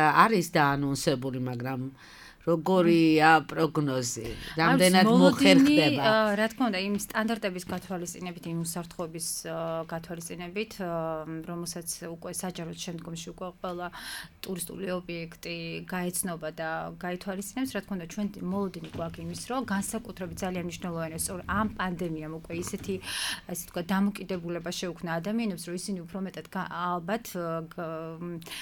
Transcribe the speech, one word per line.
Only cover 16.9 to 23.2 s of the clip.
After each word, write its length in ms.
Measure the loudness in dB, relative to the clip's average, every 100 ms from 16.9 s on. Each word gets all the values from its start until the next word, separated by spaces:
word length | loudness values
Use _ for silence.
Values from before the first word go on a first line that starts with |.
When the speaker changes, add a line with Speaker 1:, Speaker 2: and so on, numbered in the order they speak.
Speaker 2:
გაითვალისწინებს, 760 | -8 -8 -6 -6 -8 -8 -6 -4
რა 100 | -4
თქმა 140 | -6
უნდა, 120 | -8 -8
ჩვენ 180 | -6 -6 -4
მოლოდინი 480 | -4 -2 -2 -6 -10
გვაქვს 320 | -8 -8 -8
იმის, 200 | -10 -10
რომ 180 | -6 -4
განსაკუთრებით 720 | -2 -2 -2 -6 -8 -10 -10 -6
ძალიან 260 | -4 -4 -6
მნიშვნელოვანია 540 | -6 -6 -6 -6 -6
სწორ 180 | -6 -6
ამ 240 | -4 -2 -2
პანდემიამ 640 | -2 -4 -2 -4 -4 -8
უკვე 200 | -10 -8 -8
ისეთი, 380 | -6 -6 -6 -6 -6 -6